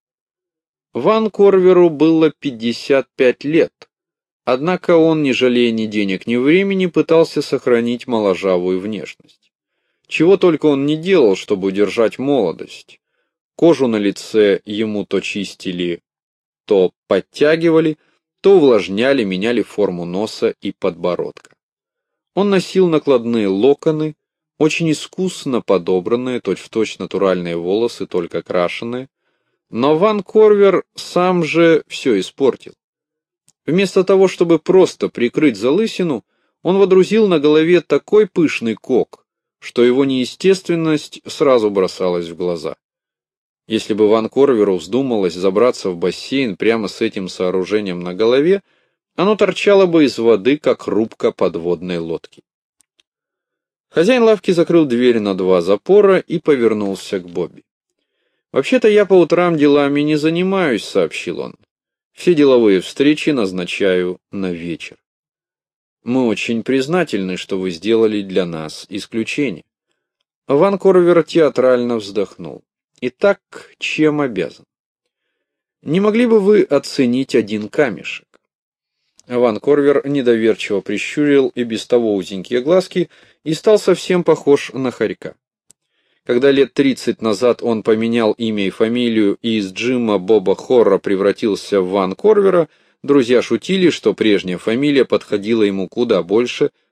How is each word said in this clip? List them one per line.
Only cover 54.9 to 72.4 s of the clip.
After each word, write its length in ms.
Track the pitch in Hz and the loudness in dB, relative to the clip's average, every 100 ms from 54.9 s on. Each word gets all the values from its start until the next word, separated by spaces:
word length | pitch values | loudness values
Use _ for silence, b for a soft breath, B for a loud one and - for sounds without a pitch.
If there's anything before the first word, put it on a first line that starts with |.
| 120 123 117 | 2 2 2
на 160 | 104 95 | 0 -2
два 260 | 92 92 | 2 2
запора 560 | 85 101 - 208 202 185 | 2 -2 2 4 4 2
и 220 | - 165 | 0 -4
повернулся 800 | - 139 113 110 101 95 - 101 | 0 2 2 0 -4 -8 -8 -8
к 100 | 90 | -8
Бобби. 340 | 87 82 - _ _ _ _ _ _ _ _ _ | -8 -8 -10 _ _ _ _ _ _ _ _ _
"Вообще-то 360 | - 135 254 226 | -4 0 2 4
я 180 | 208 196 | 4 4
по 80 | |
утрам 440 | 185 160 170 175 165 | 4 4 2 0 2
делами 440 | 147 143 143 143 | 4 4 2 0
не 140 | 147 151 | -2 0
занимаюсь", — 680 | 156 165 185 190 165 110 - | -2 -2 -2 -2 -2 -2 -4
сообщил 540 | 98 80 - - 78 | -2 -2 -4 -10 -10
он. 160 | 64 - _ _ _ _ _ | -10 -14 _ _ _ _ _
"Все 200 | - - | -6 0
деловые 480 | 165 143 127 110 95 | 4 6 6 4 2
встречи 480 | - - 143 151 - | 0 -2 0 0 -2
назначаю 880 | 139 98 92 87 - 98 92 90 90 _ | -2 -2 -6 -8 -4 0 0 -2 -6 _
на 200 | 101 92 | -8 -8
вечер". 460 | 87 85 80 - - _ _ _ _ _ _ _ _ _ _ | -6 -10 -12 -14 -20 _ _ _ _ _ _ _ _ _ _
"Мы 220 | 117 127 123 | -4 -2 0
очень 380 | 101 - 117 | -2 -4 -6
признательны, 720 | 107 131 131 180 165 107 95 90 | -2 -2 -2 -2 -2 -4 -6 -8
что 220 | - 98 | -8 -6
вы 100 | 92 | -6
сделали 540 | 82 101 113 110 107 | -6 -2 2 2 -2
для 220 | 98 92 87 | -4 -4 -4
нас 420 | 82 78 - - | -6 -12 -14 -14
исключение". 760 | 101 - 113 110 - 139 85 - _ _ _ _ _ _ _ - | -14 -10 -8 -6 -4 -6 -6 -14 _ _ _ _ _ _ _ -2
Ван 320 | 139 190 196 | 2 2 2
Корвер 440 | 196 180 175 175 | 2 4 4 2
театрально 720 | 156 170 147 123 127 123 120 117 | 2 2 2 2 2 2 0 -4
вздохнул. 680 | 101 101 95 - | -6 -6 -6 -8